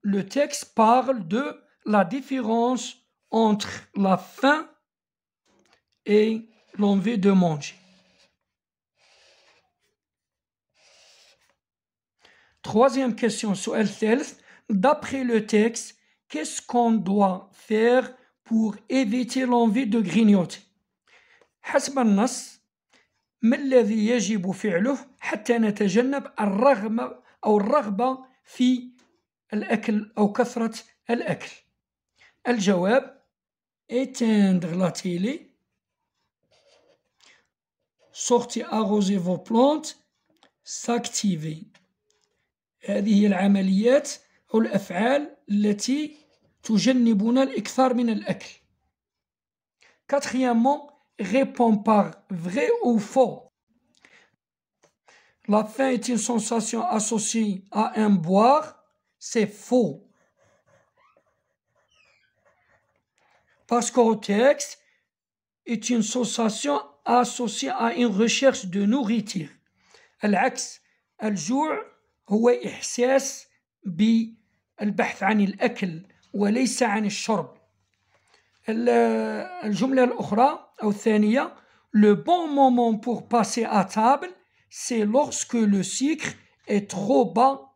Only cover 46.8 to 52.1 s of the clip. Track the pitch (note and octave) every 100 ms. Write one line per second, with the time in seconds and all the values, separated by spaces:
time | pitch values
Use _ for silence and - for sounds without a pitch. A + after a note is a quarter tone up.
46.8 | F#3+ B3+ A#3 G3+ A3 B3+ C4+ C4 G3+ -
47.8 | C4 B3 A#3 G#3 - - - - _ _
48.8 | _ _ _ _ _ _ _ _ _ _
49.8 | _ _ - C#4 C#4 B3+ B3+ A#3 B3 D4
50.8 | - _ _ - F#3 B3+ C4+ - A#3 G#3
51.8 | A3 G#3 E3